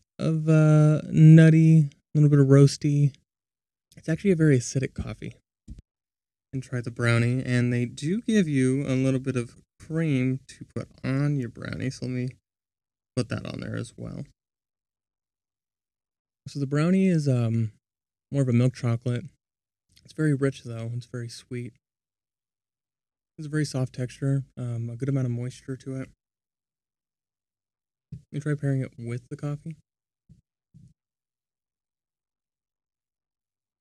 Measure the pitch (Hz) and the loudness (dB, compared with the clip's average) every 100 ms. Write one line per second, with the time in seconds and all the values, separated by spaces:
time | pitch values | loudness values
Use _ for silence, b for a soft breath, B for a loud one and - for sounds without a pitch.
0 | _ - - 160 156 156 156 151 151 156 | _ -6 -4 -2 2 4 6 6 4 2
1 | - - 156 160 160 160 160 160 143 _ | 0 8 10 10 10 6 6 6 4 _
2 | _ 151 147 143 135 139 139 - 151 143 | _ 2 4 4 6 8 6 4 -2 0
3 | 143 - _ _ _ _ _ _ _ - | 0 -2 _ _ _ _ _ _ _ -14
4 | - 165 202 170 156 131 - 135 131 - | -8 -4 0 2 4 4 0 -6 -6 -8
5 | 117 107 - - _ _ - - - _ | -12 -10 -14 -16 _ _ -20 -20 -20 _
6 | _ _ _ _ _ 135 - 127 120 120 | _ _ _ _ _ -12 -8 -10 -8 -2
7 | 120 117 120 127 127 123 123 120 120 131 | 2 2 2 -2 -2 0 0 -2 -4 -6
8 | 143 208 - 220 160 139 127 135 143 131 | -6 -4 0 0 0 0 0 0 -2 -2
9 | 135 131 135 127 120 - _ _ - 160 | 0 -2 -4 -6 -8 -14 _ _ -8 -4
10 | 160 135 127 131 - - - - - - | -2 0 -2 -4 -10 -20 -14 -14 -14 -10
11 | 127 135 147 147 117 - - - 123 - | -6 -2 -2 -4 -6 -12 -12 -8 -8 -8
12 | 123 127 127 - _ _ _ _ _ _ | -8 -6 -8 -10 _ _ _ _ _ _
13 | _ - - - - - - 113 113 - | _ -8 -6 -8 -10 -12 -10 -10 -10 -14
14 | 117 - - _ _ _ _ _ _ _ | -14 -14 -16 _ _ _ _ _ _ _
15 | _ _ _ _ _ _ _ _ _ _ | _ _ _ _ _ _ _ _ _ _
16 | _ _ _ _ - 143 135 143 165 190 | _ _ _ _ -14 -8 -4 0 0 2
17 | 190 165 147 123 117 113 110 - _ _ | 2 2 0 0 0 -2 -4 -8 _ _
18 | _ _ - 139 131 117 123 - 123 117 | _ _ -8 -2 0 2 2 -2 -4 -4
19 | 127 120 - _ _ _ _ _ _ _ | -4 -8 -10 _ _ _ _ _ _ _
20 | - - 156 135 139 135 120 113 113 120 | -16 -4 -2 0 -2 -4 -14 -12 -10 -10
21 | - 123 117 - - 123 120 _ _ _ | -12 -14 -14 -16 -14 -12 -12 _ _ _
22 | _ _ _ _ _ _ _ _ _ _ | _ _ _ _ _ _ _ _ _ _
23 | _ _ _ - 151 151 143 131 127 - | _ _ _ -18 -8 -4 -4 -4 -6 -6
24 | 123 - 139 135 131 - 123 117 117 117 | -10 -6 -2 -2 -4 -12 -10 -8 -8 -8
25 | 131 139 127 120 123 - - 131 135 131 | -4 -2 -2 -6 -8 -12 -14 -14 -12 -12
26 | 131 _ _ _ _ _ _ _ _ _ | -14 _ _ _ _ _ _ _ _ _
27 | _ _ _ _ _ _ _ _ _ _ | _ _ _ _ _ _ _ _ _ _
28 | - - _ 147 151 147 139 135 131 - | -20 -20 _ -8 -6 -4 -2 -4 -6 -10
29 | 117 120 120 147 147 147 165 151 _ _ | -10 -10 -12 -12 -10 -10 -14 -18 _ _
30 | _ _ _ _ _ _ _ - - _ | _ _ _ _ _ _ _ -20 -20 _
31 | _ _ _ _ _ _ _ _ _ _ | _ _ _ _ _ _ _ _ _ _
32 | _ _ _ _ _ _ _ _ _ _ | _ _ _ _ _ _ _ _ _ _
33 | _ _ _ _ _ _ _ _ | _ _ _ _ _ _ _ _